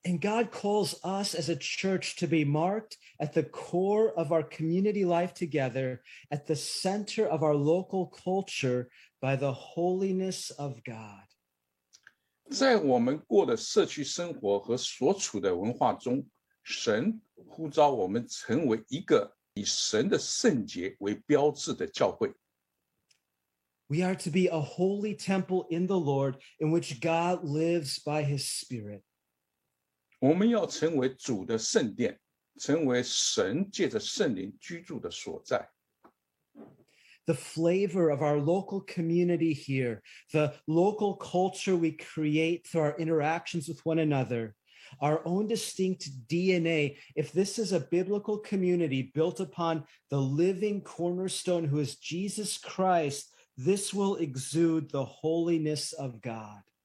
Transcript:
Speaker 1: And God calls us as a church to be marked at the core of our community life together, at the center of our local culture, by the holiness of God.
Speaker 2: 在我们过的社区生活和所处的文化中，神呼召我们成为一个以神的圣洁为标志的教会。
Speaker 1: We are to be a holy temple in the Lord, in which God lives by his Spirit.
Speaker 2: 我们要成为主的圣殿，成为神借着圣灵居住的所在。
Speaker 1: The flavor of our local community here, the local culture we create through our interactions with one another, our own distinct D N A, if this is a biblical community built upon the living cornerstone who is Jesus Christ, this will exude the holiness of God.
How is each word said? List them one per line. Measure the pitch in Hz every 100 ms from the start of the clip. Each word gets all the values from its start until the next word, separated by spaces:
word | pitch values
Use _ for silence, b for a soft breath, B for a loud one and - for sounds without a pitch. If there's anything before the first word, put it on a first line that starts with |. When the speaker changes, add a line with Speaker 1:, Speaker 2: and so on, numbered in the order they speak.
Speaker 1:
And | 180 170
God | 196 220 233
calls | - 202 208 170 -
us | 175 196 202
as | 156 151
a | 170
church | - - 190 185 - -
to | 165
be | 156
marked | 143 147 175 214 214 - b b
at | 151
the | -
core | 156 - - 170 190 208 220
of | 175 156
our | 165
community | 156 - 160 175 202 208
life | 180 170 180
together, | - 170 147 131 123 131 123 B B B
at | 147 -
the |
center | 147 - - 190 202 202 - 214
of | 156
our | 151 147
local | 143 175 185 190 175
culture, | - - 190 190 - 131 123 123 b b _
by | 131 135
the | 139
holiness | 131 - - 175 185 196 185 190 180 - -
of | 143 120
God. | - 110 107 101 95 _ _ _ _ _ _ - b b _ _ -
Speaker 2:
在 | - 269 226
我 | 147 123
们 | 120 151 -
过 | 208
的 | 165 117
社 | - -
区 | 165 -
生 | 135 - 175
活 | 143 101 101
和 | 107 123
所 | - - 135 196
处 | - 104
的 | 95 87
文 | 104
化 | 123 135
中， | - 127 131 139 _ _ _
神 | - - - 107 175 220 _
呼 | - - - 160
召 | 143 143
我 | 127 92
们 | 110 113
成 | - - 120 147
为 | 110 -
一 | 139
个 | - 135 101 _ _
以 | -
神 | 104 - - 110 160
的 | 170
圣 | - - 247 139
洁 | 98 87 87 -
为 | 98 104 -
标 | 143 147
志 | 143 -
的 | -
教 | 85 - 101
会。 | - 107 - _ _ _ _ _ _ _ _ _ _ _ _ _ _ _
Speaker 1:
We | 147
are | 185
to | 185 180
be | 165 180
a | 165
holy | 139 - 190 202 214 202
temple | - 190 180 185 175
in | 170 185
the | 190
Lord, | 147 139 139 131 B B
in | 156
which | 165 170 123
God | 165 165 175 180
lives | 165 147 165 170 139 -
by | - 151
his | 143 143 -
Spirit. | - - 123 104 101 _ _ _ _ _ _ _ _ _ _ _ _
Speaker 2:
我 | 131
们 | 170 220
要 | 233 170
成 | - 160 156
为 | 127
主 | 131 - 139
的 | - 113
圣 | - - 127
殿， | 95 113 - _ _ _ -
成 | - 151 143
为 | 123
神 | 123 - - - 95 139 196
借 | - 165
着 | -
圣 | - - 175
灵 | 95 95 -
居 | - 170
住 | - 135
的 | 87
所 | - - 80
在。 | - - - _ _ _ - _ _ _ _ - - - _ b b b -
Speaker 1:
The |
flavor | 156 - 156 165 185 196 185 165
of | 139
our | 147 147
local | 143 185 190 196
community | 196 - 165 170 175 170 165
here, | 143 - 135 123 110 B B B
the | 156 147 147 -
local | 160 190 208 202 -
culture | - 180 185 185 - 180
we | 165
create | 156 - - 156 151 160 170
through | - 170
our | 151 147
interactions | 160 160 147 165 - 175 147
with | 147
one | 165 160
another, | 156 139 117 117 113 - B B B B
our | 143 156
own | 165 180 214
distinct | 226 - - 190 185 143 135 113
D | 170 185
N | 180 165
A, | 160 143 B B
if | - 143
this | 160 196 -
is | 202
a | 180
biblical | 135 175 185 208 202 208
community | - 196 180 175 160 131
built | 127 147 165 175
upon | 175 - 165 160 139 b _
the | 139
living | 135 143 180 185 208 202
cornerstone | - - 175 180 190 - - 175 156
who | 147
is | 139 -
Jesus | - 165 202 202 202 -
Christ, | - - 185 175 147 139 - b b -
this | 131 202 -
will | 196 196 196
exude | 160 131 - 156 170 160 139
the | 139
holiness | 123 - 156 165 170 165 151 151 -
of | 160 135 113
God. | 120 113 107 104 _ _